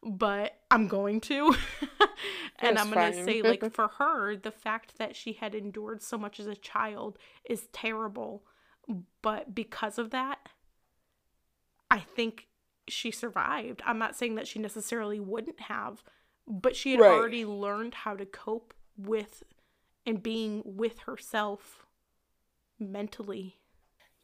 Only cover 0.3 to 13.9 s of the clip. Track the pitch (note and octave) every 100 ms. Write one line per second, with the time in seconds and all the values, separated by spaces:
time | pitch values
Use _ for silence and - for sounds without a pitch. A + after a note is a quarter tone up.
0.3 | G3+ G#3 - - A3+ G3+ G3 G3+ A3 -
1.3 | C#4+ D#4 - - - C#4 - G#4 - G4+
2.3 | F#4 D#4+ - A#3+ A3+ G#3 G#3 E3+ F3 F3+
3.3 | A3 A3+ A3 A3 A3+ G#3+ - C#4+ D4 G3+
4.3 | G#3 G#3+ - A3 A3 - - A3 - A#3
5.3 | G#3 G#3+ G#3+ G3+ G#3 G#3+ A3 - A3+ G#3
6.3 | G#3 G#3 G3+ - G#3+ A3 G#3 G#3+ - -
7.3 | - - A3+ - - A3 A3 A3 A3 G#3+
8.3 | G#3 - _ _ _ - F#3 - _ G#3+
9.3 | G#3+ - G3+ A3 - G#3+ A#3+ A3+ C4 C4
10.3 | C#4+ - _ _ _ _ _ _ _ _
11.3 | _ _ _ _ _ - G#3+ - - A3+
12.3 | A3+ - _ _ _ - - A#3 - A#3
13.3 | F#3 - D4 A3 A#3 -